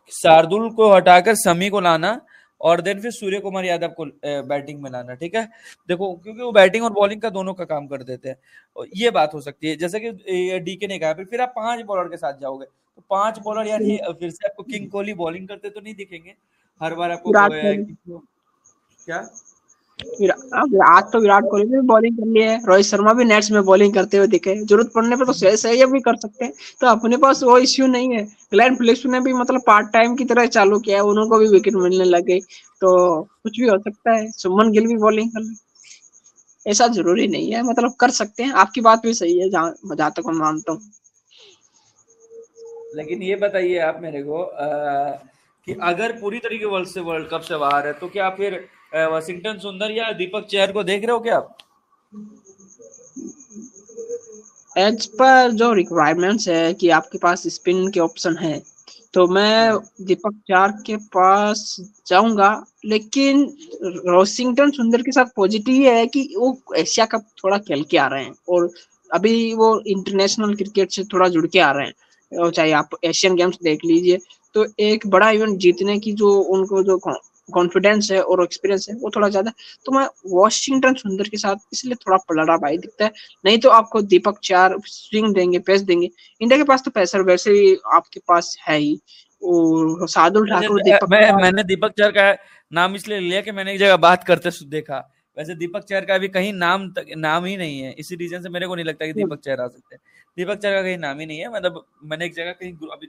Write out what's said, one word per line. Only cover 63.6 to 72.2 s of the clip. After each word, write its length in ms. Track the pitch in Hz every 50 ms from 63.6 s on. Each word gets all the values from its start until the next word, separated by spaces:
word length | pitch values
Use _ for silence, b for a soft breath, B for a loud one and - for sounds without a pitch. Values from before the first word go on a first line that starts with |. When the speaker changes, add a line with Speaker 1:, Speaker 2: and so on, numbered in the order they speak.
| - - - - - 185 180 160 180
Speaker 2:
वाशिंगटन 640 | 180 175 185 196 202 - - 247 254 240 262 285 285
सुंदर 320 | 285 - 233 226 233 247 254
के 100 | 269 262
साथ 120 | 269 254 247 -
पॉजिटिव 380 | 220 190 190 214 214 208 262 254
ये 200 | 269 277 262 233
है 120 | 226 233
कि 280 | 233 - 285 262 - 165 202
वो 220 | 240 262 247 - _ - 185
Asia 300 | 165 165 - - 233 220
Cup 200 | 220 - 220 214 _ _ - -
थोड़ा 140 | 190 196 202
खेल 260 | 208 - - 139 151
के 140 | - 180 156
आ 80 | 139
रहे 180 | 131 135 139 127
हैं 100 | 113 - _ - -
और 220 | 180 175 170 175 b b b b b _ _ - -
अभी 420 | - 190 226 226 233 226 226 226
वो 280 | 220 220 220 220 - 220
international 680 | 208 196 190 185 - 202 190 196 196 - 226 214 208 208
cricket 380 | 208 196 202 - 196 190 180 -
से 120 | 202 185
थोड़ा 240 | - 196 185 185 175
जुड़ 180 | 180 160 165
के 140 | 165 - 190
आ 120 | 165 143 139
रहे 140 | 139 131
हैं। 80 | 82 - _ _ _ _ _